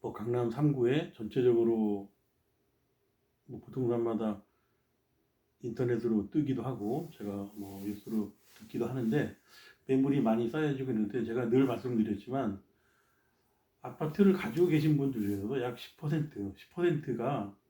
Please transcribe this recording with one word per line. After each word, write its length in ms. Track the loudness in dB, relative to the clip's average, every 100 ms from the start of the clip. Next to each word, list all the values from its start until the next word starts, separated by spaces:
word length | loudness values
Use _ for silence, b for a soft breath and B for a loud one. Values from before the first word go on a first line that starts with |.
뭐 120 | -8
강남 360 | -8 -2 0 0
삼 220 | 2 2
구에 400 | 4 2 2 -2
전체적으로 960 | -8 -6 2 4 4 4 2 0 -2 -6 _ _ _ _ _ _ _ _ _ _ _ _ _ _
뭐 140 | -16
부동산마다 800 | -10 -4 0 0 0 0 -2 -4 _ _ _ _ _ _ _ _ _ _ _ _
인터넷으로 680 | -10 -2 0 0 2 0 0
뜨기도 320 | -2 0 -2
하고 480 | -4 -6 -4 -4 -6 -10
제가 320 | -8 -6 -8 -10
뭐 280 | -14 -10 -8
뉴스로 460 | -8 -4 -4 -4 -10 _ -20
듣기도 280 | -10 -6 -4
하는데 500 | -2 0 0 0 -6 B B B B 0
매물이 340 | 2 4 4
많이 280 | 4 2 0
쌓여지고 420 | 0 -2 -2 -2
있는데 340 | 0 0 -2 -2
제가 240 | -2 2
늘 160 | 4 4
말씀드렸지만 960 | 2 -2 0 0 -2 -4 -2 -2 -4 _ _ _ _ _ _ _ _ _ _ _ _
아파트를 500 | -14 -6 -4 6 6
가지고 340 | 6 0 2 4
계신 280 | 4 4 2
분 160 | 2
중에서도 500 | 0 -2 -2 -2 -4
약 160 | -4 -6
십 200 | -16 _
퍼센트, 560 | -4 -2 -4 -6 -10 -10
십 180 | -16
퍼센트가 800 | 0 0 0 -2 -4 -2 -2 -6 -12